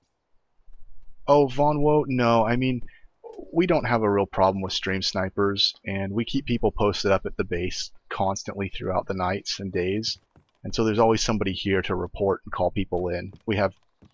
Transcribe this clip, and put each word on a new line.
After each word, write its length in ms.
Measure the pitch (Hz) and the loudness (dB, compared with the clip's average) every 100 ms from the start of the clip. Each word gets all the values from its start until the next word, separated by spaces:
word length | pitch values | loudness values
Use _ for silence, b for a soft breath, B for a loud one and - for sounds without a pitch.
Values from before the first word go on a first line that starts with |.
| _ _ _ _ _ _ - - - - - - - | _ _ _ _ _ _ -18 -14 -12 -10 -10 -10 2
Oh, 200 | 143 143 | 4 4
Von 340 | 127 147 151 | 2 2 4
Woe? 240 | 147 151 135 | 4 4 2
No, 380 | 127 120 117 110 | 2 4 4 4
I 100 | 120 | 2
mean, 260 | 131 127 - b b _ - - - | 0 -2 -6 b b _ -18 -16 -4
we 160 | 165 175 | 0 2
don't 180 | 160 113 | 2 2
have 140 | 120 | 2
a 80 | 107 | 4
real 160 | 101 98 | 2 2
problem 360 | - 95 98 | 4 4 4
with 100 | 95 | -2
stream 280 | - - 95 | -4 -2 -2
snipers, 720 | 92 101 92 - 101 101 - - - | -2 -2 -2 0 0 2 0 -2 -8
and 280 | 98 98 | -6 -4
we 100 | 98 117 | -4 -2
keep 200 | 139 139 | -2 0
people 260 | 120 110 | 0 0
posted 400 | - 104 95 101 | 2 0 2 2
up 140 | 95 104 | 2 0
at 100 | - | -4
the 80 | |
base 480 | 98 87 90 - - - - | -4 -2 -4 -6 -10 -14 -14
constantly 600 | - 95 98 - 98 98 | -4 -2 -2 -8 -6 -6
throughout 380 | - - 90 - | -6 -2 -2 -2
the 60 | |
nights 460 | 95 90 98 - - | -2 -2 -4 -6 -8
and 120 | 98 | -4
days. 440 | 90 90 101 110 - _ _ _ _ | -2 -2 -2 -4 -8 _ _ _ _
And 100 | - | -6
so 100 | - | 0
there's 160 | 113 107 | 2 4
always 220 | 113 110 | 4 4
somebody 300 | - 107 98 | 2 0 -2
here 280 | 92 101 95 | -2 0 0
to 120 | - 92 | 0 -4
report 460 | 90 - 98 92 - | -4 -2 0 0 -4
and 60 | |
call 180 | - 90 | -2 0
people 380 | - 98 87 90 | 0 -2 -2 -2
in. 240 | 87 95 - - | -4 -6 -10 -4
We 120 | 104 | 0
have 160 | 98 - _ _ - | 0 -2 _ _ -20